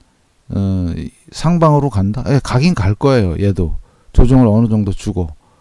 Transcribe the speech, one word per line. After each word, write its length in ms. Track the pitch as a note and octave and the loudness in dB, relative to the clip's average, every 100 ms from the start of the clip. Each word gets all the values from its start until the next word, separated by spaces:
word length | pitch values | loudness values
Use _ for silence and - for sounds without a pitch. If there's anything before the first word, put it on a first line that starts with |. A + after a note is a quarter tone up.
| _ _ _ _ - | _ _ _ _ -10
어, 460 | G2 G2 F#2+ E2+ E2 | -4 -2 -2 -4 -6
이 140 | - - _ | -10 -16 _
상방으로 600 | - D#3 F3 D#3+ D3 C#3 | -6 -2 2 2 2 0
간다? 340 | G2+ G2 G#2+ F2 | -2 -2 -4 -2
예, 120 | C#3 | -2
가긴 320 | - B2 D#3+ | 0 0 0
갈 200 | - F#2+ | 0 -2
거예요. 420 | G#2 C#3 B2+ F#2 D#2 | 0 0 2 0 0
얘도. 380 | G2+ F#2+ E2 - - _ _ | -2 0 -2 -6 -12 _ _
조정을 320 | - A#2+ C3 A#2 | 2 4 6 4
어느 240 | G#2+ A#2 | 4 2
정도 220 | A2 G2+ | 0 -2
주고. 360 | F#2 G#2 F#2 E2 - _ _ | -4 -6 -6 -6 -10 _ _